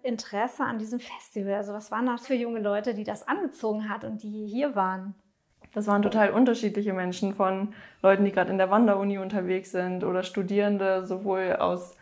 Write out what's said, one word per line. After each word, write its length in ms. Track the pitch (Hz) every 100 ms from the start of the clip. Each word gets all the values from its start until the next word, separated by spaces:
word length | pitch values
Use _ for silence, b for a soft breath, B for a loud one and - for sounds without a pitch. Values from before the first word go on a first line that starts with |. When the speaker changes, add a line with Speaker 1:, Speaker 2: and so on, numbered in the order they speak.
Speaker 1:
Interesse 600 | 254 226 - 208 240 -
an 160 | 269 233
diesem 220 | 214 240
Festival? 540 | - - - - 196 196
Also 180 | 202
was 180 | 208 214
waren 140 | 214 247
das 200 | 240 -
für 80 |
junge 280 | 262 233 233
Leute, 320 | 208 202 214
die 100 | 208
das 240 | 214 208 -
angezogen 640 | 311 349 - 226 214 214
hat 160 | 202 220
und 180 | 214
die 240 | 214 214 214
hier 260 | 220 285
waren? 420 | 226 185 190 190 196 _ _ _ _ -
Speaker 2:
Das 140 | - 208
waren 160 | 202
total 280 | 208 220 208
unterschiedliche 640 | 214 247 233 214 202 208
Menschen, 400 | 185 180 180 196
von 400 | 196 190 190 202 B B B
Leuten, 220 | 196 196
die 80 | 202
gerade 180 | 196 180
in 80 | 190
der 120 | 190
Wanderuni 480 | 208 233 196 202 196
unterwegs 540 | 190 202 180 185 190
sind 340 | 185 180 185 190
oder 180 | 180
Studierende, 800 | 185 - 185 202 208 202 190 190 185
sowohl 520 | 185 202 190 185 180
aus 380 | 180 180 180 -